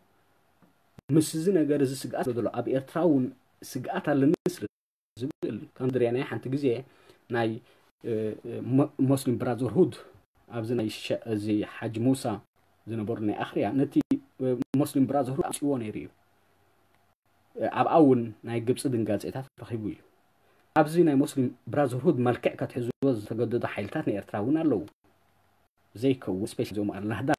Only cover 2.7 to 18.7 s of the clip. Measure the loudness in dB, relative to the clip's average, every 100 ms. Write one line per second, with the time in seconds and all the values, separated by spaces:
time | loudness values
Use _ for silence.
2.7 | -2 -2 0 2 4 2 -6 _ _ -12
3.7 | -10 -6 -4 0 2 4 4 0 -4 -12
4.7 | _ _ _ _ -10 -10 -6 -8 -8 -10
5.7 | -4 -2 2 2 0 -4 -6 -4 0 0
6.7 | 0 -6 _ _ -20 -4 0 0 -2 -12
7.7 | _ _ _ -4 -2 -4 -6 -10 -8 0
8.7 | 2 2 2 2 2 0 -2 -2 -2 -2
9.7 | 2 2 2 -20 -20 _ _ _ -8 -4
10.7 | -2 -2 -6 -4 -4 -2 -4 0 0 0
11.7 | -6 -6 0 2 2 -2 -6 _ _ _
12.7 | _ -10 -6 -4 -2 -2 -2 -4 -2 0
13.7 | 0 2 2 2 -2 -2 -4 -2 -2 0
14.7 | 0 0 2 2 2 0 -2 -4 -2 -2
15.7 | -2 -2 -8 -12 _ _ _ _ _ _
16.7 | _ _ _ _ _ _ _ _ -6 -4
17.7 | 0 4 8 8 6 2 -8 -4 -2 0